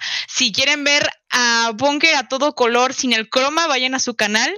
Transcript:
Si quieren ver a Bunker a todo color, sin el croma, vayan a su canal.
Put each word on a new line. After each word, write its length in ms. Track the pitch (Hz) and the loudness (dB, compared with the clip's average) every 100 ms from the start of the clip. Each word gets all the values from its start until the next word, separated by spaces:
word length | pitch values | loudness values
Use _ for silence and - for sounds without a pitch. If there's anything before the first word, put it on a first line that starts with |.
| - - - | -6 -8 -6
Si 240 | - 247 | -2 -2
quieren 320 | 190 269 294 | 0 0 0
ver 260 | 285 294 311 - _ | 2 2 0 -6 _
a 400 | 247 240 233 233 220 | 0 2 2 0 0
Bunker 400 | 285 285 320 294 | 0 2 2 2
a 100 | 220 | -2
todo 280 | 262 294 294 | -2 -2 0
color, 360 | 233 240 254 | 2 2 2
sin 200 | 262 254 | 0 -2
el 160 | 226 220 | -2 0
croma, 380 | 262 269 320 330 | 0 0 0 0
vayan 260 | 254 254 | 0 -2
a 60 | 262 | -2
su 160 | 254 226 | -4 -2
canal. 340 | 214 214 269 | 0 0 -2